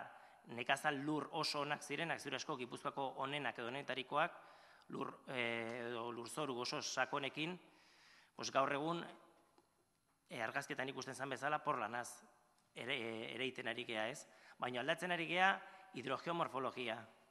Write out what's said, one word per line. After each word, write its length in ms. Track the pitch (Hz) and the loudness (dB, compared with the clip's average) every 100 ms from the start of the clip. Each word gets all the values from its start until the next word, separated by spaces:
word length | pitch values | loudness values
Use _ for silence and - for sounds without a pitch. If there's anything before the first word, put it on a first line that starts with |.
| 113 - - - - 120 | 0 -12 -20 -18 -8 -2
nekazal 460 | 123 139 151 143 | 2 4 4 2
lur 240 | 143 151 135 165 | 2 2 0 0
oso 240 | 147 151 143 | 0 2 2
onak 180 | 147 | 0
zirenak, 380 | - 143 165 131 | 0 0 0 0
ziur 160 | 139 135 | -2 -2
asko 180 | - 143 | -2 -4
Gipuzkoako 460 | 123 131 151 135 135 - 135 | -4 -4 -4 -2 -2 0 -2
onenak 320 | 147 131 110 | 0 0 -2
edo 80 | 117 | -2
onetarikoak, 640 | 131 135 131 127 143 170 - - - - - - | -2 -2 -2 0 4 4 0 -16 -20 -20 -20 -8
lur, 180 | - - - - | -4 -4 -6 -4
eh, 640 | 131 117 117 113 123 117 | 0 2 2 0 -2 -2
edo 220 | 120 117 | -2 -2
lurzoru 500 | 117 120 - 143 120 | -4 -4 -2 0 0
oso 200 | 123 151 | 0 0
sakonekin, 760 | 120 - 127 143 139 147 156 180 - - - - - - - - | 0 2 2 2 0 -2 -2 -4 -10 -20 -20 -20 -20 -20 -16 -6
pues, 160 | 113 | 0
gaur 200 | 123 135 | 4 4
egun, 320 | 139 156 170 - - - - - - - _ _ _ _ _ - | 4 2 0 -2 -10 -18 -20 -20 -20 -20 _ _ _ _ _ -8
eh, 120 | 143 | -2
argazkietan 460 | 113 131 139 135 131 | 0 0 0 0 -2
ikusten 260 | 135 127 123 | -2 -4 -4
zan 140 | 135 | -2
bezala, 340 | 127 135 151 | 0 2 2
porlanaz 580 | 156 135 107 120 120 - - - _ _ _ - | 4 2 2 0 -4 -8 -16 -20 _ _ _ -8
ere, 180 | 120 139 | -2 0
eh, 400 | 113 110 123 120 | 0 -2 -4 -2
ereiten 320 | 131 123 123 | -2 -2 -2
ari 180 | 117 120 | -2 -2
gea, 220 | 110 107 | 0 0
ez? 180 | 143 - - - - | -2 -10 -18 -20 -4
Baina 220 | 123 123 | -2 0
aldatzen 300 | 135 165 180 | 2 2 2
ari 160 | 175 160 | 0 2
gea 240 | 170 190 196 - - - - | 6 6 6 0 -16 -12 -6
hidrogeomorfologia. 1000 | 113 127 - 170 160 127 127 117 120 117 110 - - | 0 0 2 2 2 2 0 0 -2 -2 -6 -16 -20